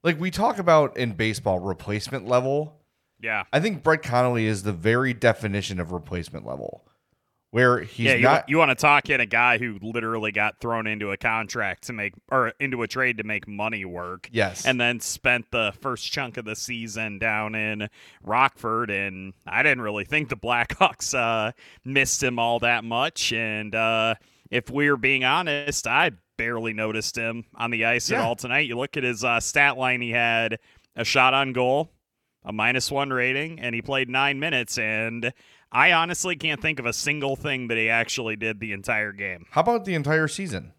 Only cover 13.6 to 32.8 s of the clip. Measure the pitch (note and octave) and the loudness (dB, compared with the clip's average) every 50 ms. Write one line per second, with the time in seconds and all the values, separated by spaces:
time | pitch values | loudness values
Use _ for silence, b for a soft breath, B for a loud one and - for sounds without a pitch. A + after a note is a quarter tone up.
13.6 | G#2 A2+ A2+ G#2 F#2+ F2+ F2 F2 F2+ F2+ F#2 F2+ - - A2+ A2+ G2+ F#2+ F#2 - | -4 -4 -4 -6 -8 -8 -8 -10 -10 -10 -12 -14 -14 -6 0 0 0 0 -2 -2
14.6 | - C3 C3 B2 A#2+ A#2+ B2 A2+ - - - - - C3 B2 B2 A2+ _ - A#2 | -2 0 0 2 0 0 0 -2 -6 -8 -10 -2 0 0 0 0 -2 _ -2 -2
15.6 | A2 G#2 G2 - - C3+ B2 A2 - - - D3 C3+ A#2+ - B2 A2+ G#2+ A2 - | -2 -2 -4 -6 -8 -6 -6 -6 -6 -6 -4 -4 -4 -4 -8 -10 -8 -8 -8 -8
16.6 | - - B2 A#2 A2+ A2+ G#2 A2+ A2 G#2+ G2+ F#2+ A2 A2+ G#2+ G#2+ G#2+ G#2+ A2 A2 | -8 -8 -8 -8 -10 -8 -8 -6 -6 -6 -6 -2 -2 0 0 0 -2 -2 -4 -4
17.6 | G#2+ G#2+ G#2+ G#2+ G#2 G#2 B B B B B B - - G#2+ A#2+ C3+ C#3 _ - | -4 -4 -4 -4 -6 -8 B B B B B B -4 0 2 4 4 2 _ -2
18.6 | - A2+ A2 A2+ A#2+ G#2 G2+ G2 G2 G2 F#2+ F#2+ F#2+ F#2+ F#2 _ _ - F2+ A2+ | -4 -2 -2 -2 -2 -2 -4 -4 -4 -6 -8 -10 -14 -14 -16 _ _ -4 0 2
19.6 | C#3 D3+ C3+ B2 A#2 G#2+ G#2 G#2 G2+ - C#3+ D3+ D3+ A#2 B2+ G#2 - A#2 A#2+ A#2+ | 4 4 2 2 0 -4 -4 -4 -4 -2 -2 -2 -2 -4 -6 -6 -2 -2 0 0
20.6 | A#2 - - - G3+ - - _ - - - B2+ A#2 A2+ A2+ A2+ G#2+ A2+ - B | 0 -2 2 2 2 2 2 _ -8 -4 -2 0 0 2 2 0 0 -2 -4 B
21.6 | B B B B B B2+ C#3 C#3 C3+ B2+ - - C#3 B2+ B2 A#2 A#2 A#2 A#2 A#2+ | B B B B B -2 0 2 2 2 0 0 0 0 0 0 0 2 2 2
22.6 | A#2+ A#2+ A#2+ A#2 A2+ A2+ A#2 A#2+ C3+ D#3+ _ - - - A#2 A2+ A2+ A2 G#2+ G#2+ | 2 2 0 0 -2 -2 -2 -2 -2 -2 _ -4 -4 -2 -2 -2 -2 -4 -4 -6
23.6 | G#2+ G#2+ G2+ A2+ A2+ A2+ A2+ A2+ A2 A2+ A2 - b b b b b b - A#2+ | -6 -4 -2 0 0 2 2 2 2 0 0 -2 b b b b b b -4 -4
24.6 | - - B2 C#3+ D3 D3 C#3+ B2+ G#2+ D3+ C#3 C3 B2+ B2+ C#3+ E3+ F3+ D#3+ D3 C#3+ | 0 2 2 4 4 4 2 4 2 2 2 4 2 2 2 2 0 0 -4 -2
25.6 | C#3+ D3 C#3+ - - A2+ A#2+ C#3+ E3+ E3+ G2+ _ _ _ _ - A2+ A#2 A#2+ A2+ | -4 -4 -4 -4 -2 0 2 2 2 2 0 _ _ _ _ -6 -4 -2 -2 -2
26.6 | A2+ A2+ G#2+ G#2+ A2 G#2+ A2 A2 G#2+ - - A#2 A2+ A2+ A2+ A#2 A2+ _ _ - | -4 -4 -2 -2 -2 -2 -2 -2 -4 -4 -6 -4 -4 -4 -6 -6 -12 _ _ -6
27.6 | A#2 A#2+ A#2+ A2+ A2+ A2+ A#2+ B2 - - - - A2+ A2+ A#2+ - - A#2+ B2 C#3+ | -4 -4 0 0 2 2 2 0 0 0 0 0 0 0 -2 -4 -4 -2 0 0
28.6 | D3+ A#2+ A#2 A#2+ C3+ C#3 - D3+ B2+ B2 A#2+ G2+ B2 B2 A#2 A#2 - - - C#3+ | 0 0 -2 -4 -4 -4 -4 -2 -2 -2 -2 0 0 0 0 0 0 0 2 4
29.6 | C#3+ C#3+ B2+ C3 C3 B2+ B2+ A#2+ A#2+ A#2 A2+ A#2+ A#2+ A#2 A#2 A2+ A2+ A2 A2 b | 4 4 4 2 0 0 0 0 -2 -2 0 0 2 2 2 2 0 0 -4 b
30.6 | b b b b b b _ A#2 A#2 - - C#3 B2+ C3 C3 C#3 C#3 C3 B2 B2 | b b b b b b _ -4 -2 2 4 6 6 6 6 4 2 0 0 0
31.6 | B2+ B2+ C3+ D3 D#3+ - _ _ _ _ _ _ _ _ _ _ _ - G#2 G#2+ | 2 2 2 0 -2 -4 _ _ _ _ _ _ _ _ _ _ _ -10 -4 0
32.6 | G#2+ A#2+ B2+ C3 | 2 2 2 2